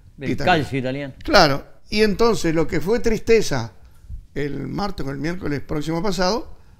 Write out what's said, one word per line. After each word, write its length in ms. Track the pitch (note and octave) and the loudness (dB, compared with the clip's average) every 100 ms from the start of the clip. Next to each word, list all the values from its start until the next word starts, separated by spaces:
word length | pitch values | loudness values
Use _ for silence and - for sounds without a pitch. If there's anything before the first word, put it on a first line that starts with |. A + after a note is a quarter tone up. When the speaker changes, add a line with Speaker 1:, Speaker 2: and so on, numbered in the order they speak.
| - - | -20 -10
Speaker 1:
Del 140 | C3 | -4
Speaker 2:
italiano. 260 | C3 D3 E3+ | 0 2 2
Speaker 1:
calcio 160 | C3 C3+ | 2 -2
italiano. 340 | B2+ C#3 C#3 - | -4 -6 -8 -10
Speaker 2:
Claro, 400 | - D4+ D3+ C#3 - - - | 2 6 6 4 -4 -20 -4
y 100 | G#3+ | 2
entonces 540 | G#3+ F3+ A#3 G#3 E3+ D#3+ | 2 4 2 2 2 0
lo 100 | D#3 | 0
que 160 | E3 | 0
fue 180 | E3 A#3 | 0 0
tristeza 720 | A3+ A3 - A3+ - C3+ A2+ - - - - - - | 2 0 4 4 4 -2 -4 -10 -20 -20 -14 -14 -10
el 340 | C#3 C#3+ C#3 C3 | -6 -6 -6 -6
martes 380 | C#3+ G3+ - C#3 | -4 -4 -4 -6
o 60 | |
el 60 | C#3 | -4
miércoles 420 | D3+ F3+ D#3 C#3 | -4 -4 -4 -4
próximo 400 | - D3+ D3+ E3 | -4 -4 -2 -2
pasado, 540 | G3+ F3+ F3+ A#3 - - - | -2 -2 0 -2 -6 -16 -20